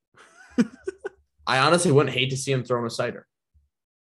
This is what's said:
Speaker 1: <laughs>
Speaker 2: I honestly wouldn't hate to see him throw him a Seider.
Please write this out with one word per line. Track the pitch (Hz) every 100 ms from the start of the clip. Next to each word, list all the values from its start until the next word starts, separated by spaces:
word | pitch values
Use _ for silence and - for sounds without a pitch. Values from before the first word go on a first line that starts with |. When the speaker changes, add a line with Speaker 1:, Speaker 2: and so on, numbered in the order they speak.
| _ _ - - 762 -
Speaker 1:
<laughs> | - - - 381 - - _ _ -
Speaker 2:
I | 131
honestly | 139 175 180
wouldn't | 139 147
hate | 123 131
to | 135
see | -
him | 131
throw | 117 123
him |
a | 117
Seider. | - 123 - - _ _ _ _ _ _ _